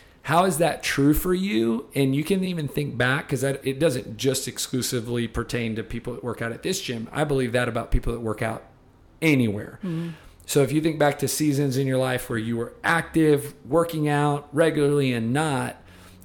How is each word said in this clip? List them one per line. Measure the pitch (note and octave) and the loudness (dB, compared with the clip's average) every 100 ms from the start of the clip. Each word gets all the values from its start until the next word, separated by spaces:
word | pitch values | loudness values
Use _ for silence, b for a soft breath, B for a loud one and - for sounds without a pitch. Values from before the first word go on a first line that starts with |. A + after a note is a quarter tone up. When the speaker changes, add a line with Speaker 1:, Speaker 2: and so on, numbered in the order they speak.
| B B | B B
Speaker 1:
how | - D#3+ F#3+ | 0 2 4
is | D3+ | 2
that | E3 - | 0 0
true | - - C#3 | -2 4 4
for | D3+ F#3 | 4 2
you? | F#3 F#3+ G#3+ A3+ A3+ - C#3 | 0 0 2 2 0 -2 0
And | C#3 C3+ | 2 2
you | |
can | D3+ G3 | 2 0
even | F#3 F3 C#3+ | 0 -2 -4
think | - C#3+ A#2+ | -4 -4 0
back, | B2 C#3 - | 0 0 -2
'cause | B2+ | -2
that, | C3+ C3+ | -2 -2
it | C3 C3+ | -4 0
doesn't | D#3+ B2 - A2 | 0 0 -6 -2
just | C3 B2+ - | 0 0 -2
exclusively | - - C3 A2+ B2+ A2+ A#2+ A2+ | -8 -4 -4 -2 -4 -2 -2 -2
pertain | A#2+ A2+ B2 A#2 A2 | -4 -4 -4 -4 -4
to | |
people | - A#2 B2+ | -6 -8 -8
that | A#2+ | -8
work | B2 G#2+ | -8 -6
out | A2+ | -6
at | A#2+ | -6
this | E3 F#3 | -4 -4
gym. | - A#2 A2+ | -4 -6 -6
I | - | -4
believe | D3+ C3+ B2+ | 0 0 0
that | B2 A#2+ | 0 0
about | A#2 A2+ | -4 0
people | C3 B2 | 0 0
that | A#2 | -4
work | A2+ G#2 | -4 -2
out | A2+ A2 - - - - - - | -4 -6 -10 -20 -20 -20 -20 -2
anywhere. | D#3+ C#3 A2+ G2+ - - | 2 4 4 0 -8 -10
Speaker 2:
Mm-hmm. | F#3 D#3+ E3+ D#3+ B B - | -6 -4 -6 -10 B B -2
Speaker 1:
So | D3 | 2
if | C3+ | 2
you | D3+ | 2
think | D#3+ D3+ | 0 2
back | D3 C#3 | 0 0
to | C3+ | -2
seasons | - D3+ C#3 C#3+ B2+ | 0 0 2 2 0
in | C3+ | 0
your | C3 | 0
life | C3 B2+ - | 0 -2 -4
where | A#2 | -4
you | A2 A#2 | -2 -2
were | A#2+ - | -4 -4
active, | - E3 D#3+ D#3+ D#3 C#3+ C3 - A2+ | 0 0 2 4 6 4 2 -12 0
working | D#3+ E3 D#3 D3+ | 2 2 0 0
out | C#3+ D3 C#3+ - | 2 2 0 -2
regularly | C3+ E3 D3 C#3+ D3 C3+ | 2 2 4 2 2 2
and | A#2+ A2+ | 0 0
not, | C3+ D#3+ C3 B2 - b b b b | 0 0 -2 -4 -8 b b b b